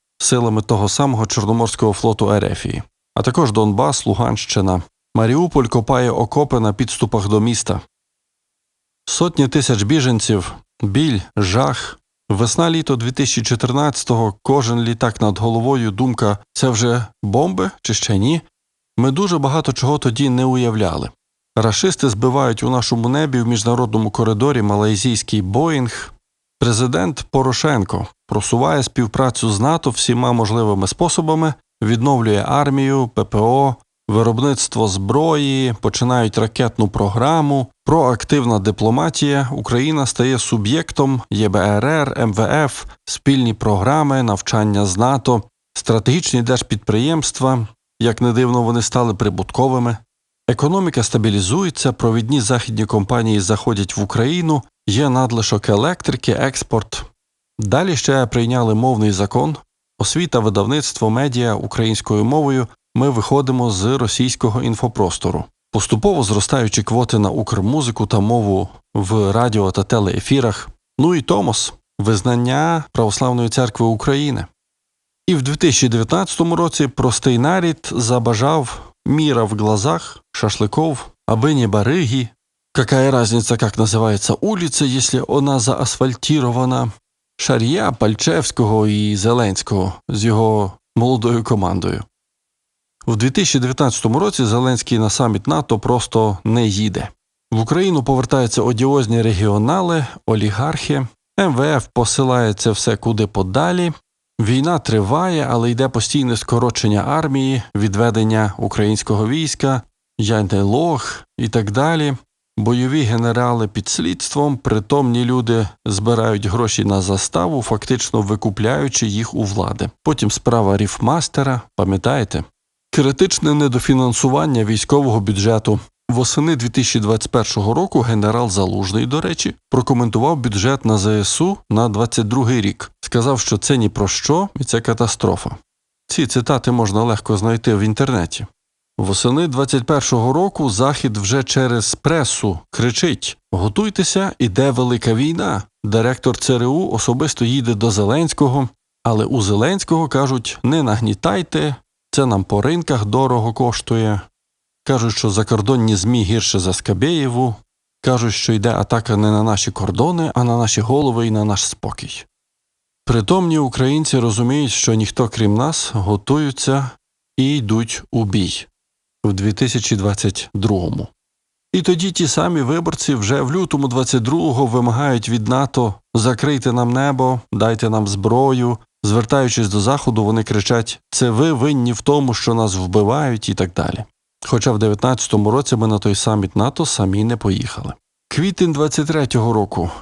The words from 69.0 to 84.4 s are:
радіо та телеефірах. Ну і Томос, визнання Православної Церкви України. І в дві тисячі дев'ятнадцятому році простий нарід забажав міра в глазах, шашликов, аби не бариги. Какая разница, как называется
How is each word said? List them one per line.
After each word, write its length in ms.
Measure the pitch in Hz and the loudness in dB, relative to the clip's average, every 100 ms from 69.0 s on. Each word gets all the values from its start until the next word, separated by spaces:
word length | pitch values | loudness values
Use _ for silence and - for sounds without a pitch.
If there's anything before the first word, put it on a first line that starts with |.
| 95 110 101 | -2 0 2
радіо 380 | 104 123 107 95 | 2 2 2 0
та 120 | 92 | 0
телеефірах. 880 | 98 117 101 87 - 139 120 101 - - _ - | 0 0 0 -2 0 2 2 -2 -8 -20 _ 0
Ну 160 | 151 | 2
і 80 | 175 | 2
Томос, 500 | 120 170 101 110 - - _ - | 0 0 0 -2 -4 -10 _ -6
визнання 880 | 104 107 120 120 120 135 160 165 147 | 0 0 0 0 0 0 0 -2 -4
Православної 560 | - 110 104 127 123 117 | 0 0 0 0 0 0
Церкви 380 | 123 123 - 117 | 0 -2 0 0
України. 600 | 113 - 139 147 117 - _ _ _ _ _ _ _ - | 0 0 0 0 -4 -6 _ _ _ _ _ _ _ -2
І 80 | |
в 80 | 170 | 0
дві 140 | 131 151 | 0 2
тисячі 320 | 175 123 127 | 2 4 2
дев'ятнадцятому 680 | 113 113 170 190 - 170 170 | 2 0 0 0 0 0 2
році 300 | 170 - 139 | 0 0 -2
простий 520 | - 123 113 135 120 | 0 0 0 2 2
нарід 500 | 139 185 175 156 - | 2 2 0 -2 -6
забажав 880 | - 113 123 120 110 135 160 127 - - _ - | -4 0 2 2 0 2 0 -2 -8 -16 _ -2
міра 380 | 147 151 120 | 0 2 2
в 60 | 110 | 0
глазах, 680 | 107 107 107 113 170 - - _ | 0 0 0 0 -2 -6 -18 _
шашликов, 760 | - 110 - 107 - 160 139 - - - | -4 -4 -2 -2 0 0 -2 -8 -10 -2
аби 280 | 110 135 | 0 2
не 140 | 147 113 | 2 2
бариги. 600 | 104 104 165 143 131 117 _ _ _ _ | 2 2 0 0 -2 -4 _ _ _ _
Какая 360 | - 123 135 135 | -2 2 4 4
разница, 460 | 131 113 117 107 117 | 2 2 0 0 0
как 220 | 113 104 | 0 0
называется 580 | 110 110 113 101 - - | 0 2 2 0 0 -2